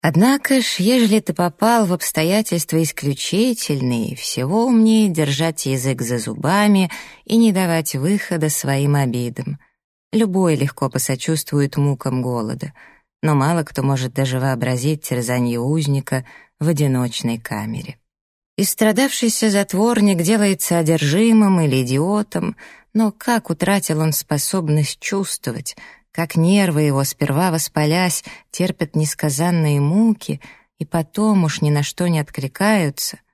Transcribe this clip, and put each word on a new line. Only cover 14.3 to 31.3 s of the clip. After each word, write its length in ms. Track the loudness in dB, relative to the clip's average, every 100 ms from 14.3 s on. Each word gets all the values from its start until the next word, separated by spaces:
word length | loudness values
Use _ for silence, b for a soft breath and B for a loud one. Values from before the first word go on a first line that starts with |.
| 0
вообразить 640 | -2 -2 -2 -2 -2 -4
терзанье 580 | -4 -4 -2 -2 0 -2
узника 640 | -2 0 0 -2 -2 -6 -6 B B _
в 80 | -2
одиночной 680 | 0 2 0 -2 -4 -4 -6
камере. 600 | -6 -8 -6 -8 -10 -16 _ _ _ _ _ -4
Истрадавшийся 960 | -4 2 2 2 0 0 -2 0 0
затворник 720 | 0 0 0 2 4 2 2
делается 580 | 2 2 2 0 0 0
одержимым 800 | 2 2 2 2 4 6 6 4
или 220 | 2 2
идиотом, 720 | 0 0 0 -2 -2 -4 -6 -8 B B B
но 180 | 0 0
как 380 | 0 -2 -2 -2
утратил 500 | -4 0 0 0 0
он 140 | 0
способность 840 | -2 -2 -4 -2 -4 0 0 0 -4
чувствовать, 760 | -6 -4 -4 -6 -8 -8 -12 -16 B B B
как 240 | -6 -2 2
нервы 460 | 4 4 2 2
его, 220 | 2 0
сперва 480 | -2 -2 -2 0 0
воспалясь, 720 | 0 -2 -2 0 2 0 -2 B B B
терпят 440 | -4 -4 -2 -4 -2
несказанные 840 | -4 -2 -4 0 0 0 2 2
муки 600 | 2 2 2 0 -4 -10 B B B _
и 80 | -6
потом 580 | -4 -4 -2 2